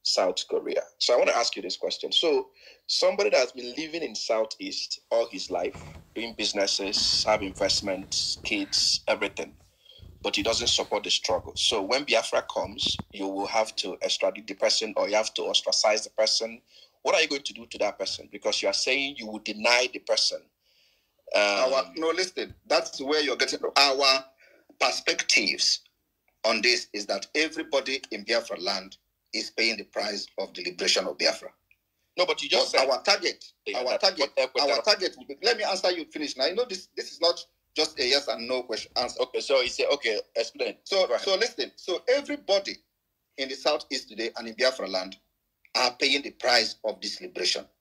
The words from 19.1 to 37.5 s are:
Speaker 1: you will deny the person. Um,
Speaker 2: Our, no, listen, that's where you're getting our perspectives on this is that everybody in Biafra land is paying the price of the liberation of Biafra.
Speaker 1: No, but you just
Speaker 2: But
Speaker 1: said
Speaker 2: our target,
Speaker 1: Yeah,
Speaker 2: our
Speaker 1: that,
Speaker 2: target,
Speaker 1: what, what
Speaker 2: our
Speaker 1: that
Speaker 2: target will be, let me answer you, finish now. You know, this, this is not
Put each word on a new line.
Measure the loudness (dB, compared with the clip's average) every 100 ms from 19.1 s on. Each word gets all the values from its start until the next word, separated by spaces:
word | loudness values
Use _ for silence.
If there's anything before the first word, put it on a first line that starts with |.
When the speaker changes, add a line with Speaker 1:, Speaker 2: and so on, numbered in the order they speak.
| -6
Speaker 1:
you | -10
will | -8
deny | -8 -2 2 4 2
the | -4
person. | -2 2 2 -2 _ _ _ _ _ _ _ _ -2 2
Um, | 2 4 2
Speaker 2:
Our, | 2 -2 -2
no, | -2
listen, | 0 -2 -4 -8 -10 _
that's | 0 0 -6
where | 0 0
you're | 0 0
getting | 0 0 2 6
our | 6 6 4 4 0 _ -20 _ _ _
perspectives | 0 2 -2 0 2 2 2 0 0 0 _ _ _ _ _ _ 0
on | 2
this | 4 2 -2
is | -10 -4
that | -6 -4
everybody | -2 -2 -4 -2 -2 -2 -6 -6
in | -10
Biafra | -2 -2 -2 -6
land | -4 -4 -6 -20 _ _ _
is | -8 -8
paying | -2 0 0
the |
price | -6 -6 -4 -6 -8 -8
of | -10
the | -8
liberation | -10 -2 0 2 0
of | 0
Biafra. | -2 -2 -12 _ _ _ _ _ _ -2
Speaker 1:
No, | 0
but | 0
you | 2
just | 2 4
Speaker 2:
But | 4
Speaker 1:
said | 4
Speaker 2:
our | 2
target, | 2 2 0 -4 -16 _ -8
Speaker 1:
Yeah, | -4
Speaker 2:
our | -2
Speaker 1:
that, | 2
Speaker 2:
target, | 0 2 -2 0
Speaker 1:
what, | 0
what | 0 0
Speaker 2:
our | 2
Speaker 1:
that | 2
Speaker 2:
target | 2 0 -6
will | -16
be, | -2
let | 0 0
me | 0
answer | 0 0
you, | 0 -6
finish | -6 -6 -2
now. | -2
You | 0
know, | -4
this, | -6 -10 -12
this | -12
is | 0
not | 0 0 -10